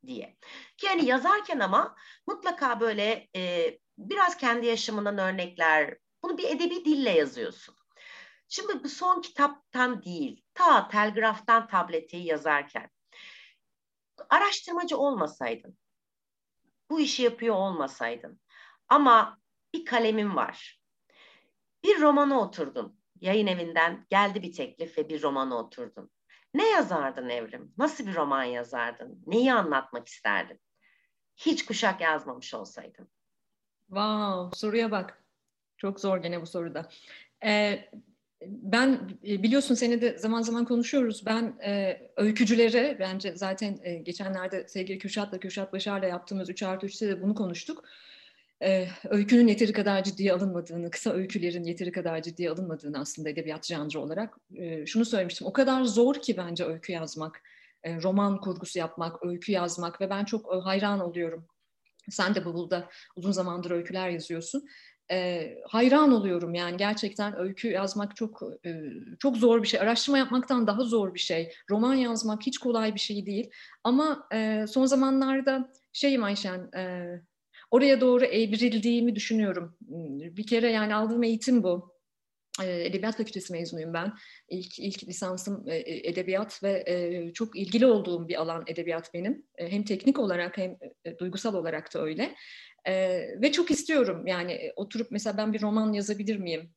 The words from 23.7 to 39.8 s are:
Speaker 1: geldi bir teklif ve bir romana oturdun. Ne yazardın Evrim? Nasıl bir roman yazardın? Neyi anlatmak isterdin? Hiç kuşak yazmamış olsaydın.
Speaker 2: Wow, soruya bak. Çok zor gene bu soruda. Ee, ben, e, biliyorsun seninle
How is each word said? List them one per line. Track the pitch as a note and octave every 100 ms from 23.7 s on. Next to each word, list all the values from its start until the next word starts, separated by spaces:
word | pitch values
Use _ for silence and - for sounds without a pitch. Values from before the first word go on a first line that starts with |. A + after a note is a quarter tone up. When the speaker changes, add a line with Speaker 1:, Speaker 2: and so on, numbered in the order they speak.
| E3 E3 F3+ -
Speaker 1:
geldi | G3 G3+ G3
bir | F3+
teklif | - B2+ - E3 -
ve | D3+
bir | D#3
romana | D3 C#3 C3 A#2+
oturdun. | A2 - A#2 - - _ _ _ _
Ne | C#4+ A4
yazardın | G4+ A3 F3 C#3 C3 B2+
Evrim? | A#2+ A2 B2 - -
Nasıl | D4 - G#3
bir | E3+
roman | C#3+ C3+
yazardın? | B2 B2 A#2+ B2+ A#2 A#2+ A#2+ - -
Neyi | G#3 B3+
anlatmak | A#3+ F3 C#3 - A#2+ A#2
isterdin? | - G#2+ G2+ D#2+ E2 _ _ _ _ _ _ _ _
Hiç | - D#4 -
kuşak | G#3+ G#3+ F#3
yazmamış | E3 D#3 C#3 B2+ -
olsaydın. | A#2 G2 - - _ - _ _ _ _ _ _ _ _
Speaker 2:
Wow, | F#3+ G#3+ G#3+ G#3 F#3 F3+ -
soruya | G#3+ A3 A3+
bak. | G3+ F#3 - _ _ _ _ _ _
Çok | G3 G3
zor | G3 F#3
gene | E3+ F3
bu | E3
soruda. | F#3 E3+ D3 E3 - - - - _ A3
Ee, | G#3 G#3 G3+ - G#3+ - _ _ _ F#3
ben, | G#3 G#3+ A3 C4 C4 F#3+ F#3+ G3+
e, | G3+
biliyorsun | G#3 C4+ C4+
seninle | B3